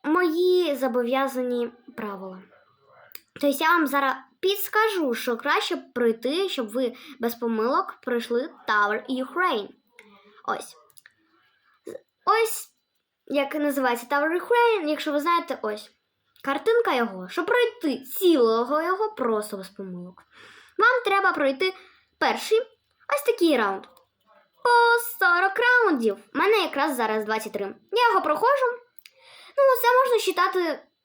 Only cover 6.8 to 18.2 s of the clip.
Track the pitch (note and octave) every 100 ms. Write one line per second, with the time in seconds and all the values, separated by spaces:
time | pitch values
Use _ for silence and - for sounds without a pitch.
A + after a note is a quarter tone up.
6.8 | A#3+ A#3+ D#4 C4 A#3 A#3 A#3 A3 A3+ E4
7.8 | F#4+ - - A#3 A#3 A#3+ D4 - - G#3+
8.8 | G3+ A3 - B3+ C4 E4+ F4+ A#3 G3 _
9.8 | _ - - - _ - - - - -
10.8 | _ _ - _ _ _ _ _ _ _
11.8 | - - _ _ - A4 A4 - - _
12.8 | _ _ _ _ - C#4+ C#4 D4+ D4 C#4
13.8 | B3+ A#3+ - C#4+ D#4 F4 - A#4+ A#4 G#4
14.8 | D4+ D4 D#4 D4 D#4 E4+ E4+ C4 G#3+ G#3
15.8 | - _ _ _ _ _ C4+ C#4 A4 A#4
16.8 | A4+ C4 A3+ F#3 F#3 F4 E4+ B4 A4+ -
17.8 | D#4 B3 - -